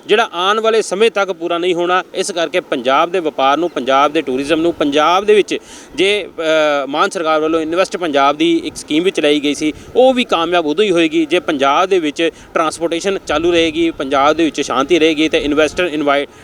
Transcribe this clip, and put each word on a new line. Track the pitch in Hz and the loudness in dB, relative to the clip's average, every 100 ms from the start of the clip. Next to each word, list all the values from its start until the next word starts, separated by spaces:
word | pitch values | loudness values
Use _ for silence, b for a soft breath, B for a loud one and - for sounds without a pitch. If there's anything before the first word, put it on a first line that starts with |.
| - | 0
ਜਿਹੜਾ | 214 220 | 0 0
ਆਉਣ | 170 190 220 | -2 0 0
ਵਾਲੇ | 220 226 | 2 0
ਸਮੇਂ | - 190 226 | 0 0 0
ਤੱਕ | 202 190 | 2 -2
ਪੂਰਾ | 165 165 170 | -4 -4 -2
ਨਹੀਂ | 180 | 0
ਹੋਣਾ। | 170 175 185 175 | 0 0 0 -2
ਇਸ | - 190 | -6 -4
ਕਰਕੇ | 170 160 175 | -4 -2 -2
ਪੰਜਾਬ | 147 151 120 135 175 | -4 -4 0 2 2
ਦੇ | 185 | -2
ਵਪਾਰ | 156 139 135 147 | -2 0 2 2
ਨੂੰ, | 170 | 0
ਪੰਜਾਬ | - 123 135 147 | -4 0 2 2
ਦੇ | 156 | 0
ਟੂਰਿਜ਼ਮ | 143 131 143 160 | -2 -4 -2 0
ਨੂੰ, | 170 | 0
ਪੰਜਾਬ | 165 151 143 156 180 | 0 0 2 2 2
ਦੇ | 208 | 2
ਵਿੱਚ | 214 - 139 B B B | 2 2 -4 B B B
ਜੇ, | 135 196 208 165 - | -2 0 0 -4 -6
ਅ, | 160 156 151 143 135 | 0 2 2 0 -2
ਮਾਨ | 147 196 | -2 -2
ਸਰਕਾਰ | 190 156 156 | -2 -2 0
ਵੱਲੋਂ | 156 160 | 0 0
ਇਨਵੈਸਟ | 160 170 185 147 | -2 -2 -2 -4
ਪੰਜਾਬ | 170 139 139 147 | -2 2 2 2
ਦੀ | 170 165 | 2 0
ਇੱਕ | 156 - | -2 -10
ਸਕੀਮ | - 151 | -4 -2
ਵੀ | 185 | 0
ਚਲਾਈ | 180 151 147 | 0 2 2
ਗਈ | 143 | 0
ਸੀ, | 143 156 B B - | -2 -4 B B 2
ਉਹ | 262 | 4
ਵੀ | 254 | 2
ਕਾਮਯਾਬ | 240 180 165 175 151 | 0 -2 0 2 2
ਉਦੋਂ | 156 | 2
ਹੀ | 214 | 2
ਹੋਏਗੀ | 170 165 165 151 | 2 2 0 0
ਜੇ | 175 | 0
ਪੰਜਾਬ | - 143 139 151 185 | -2 0 2 2 2
ਦੇ | 190 | 0
ਵਿੱਚ | 151 143 165 B B | 0 -2 -2 B B
ਟਰਾਂਸਪੋਰਟੇਸ਼ਨ | 170 160 151 165 170 196 190 - | -2 -2 -2 -4 -4 -4 -4 -4
ਚਾਲੂ | 151 175 | -2 2
ਰਹੇਗੀ, | 170 165 156 165 | 2 2 0 -2
ਪੰਜਾਬ | 160 135 139 143 156 | -2 -2 2 2 2
ਦੇ | |
ਵਿੱਚ | 156 147 | 0 0
ਸ਼ਾਂਤੀ | 139 123 139 170 | -2 -2 0 2
ਰਹੇਗੀ | 156 151 156 | 2 2 0
ਤੇ | 160 | 0
ਇਨਵੈਸਟਰ | 143 147 151 - | 0 0 0 0
ਇਨਵਾਈ-, | 180 151 147 143 143 B | -4 -2 0 0 -2 B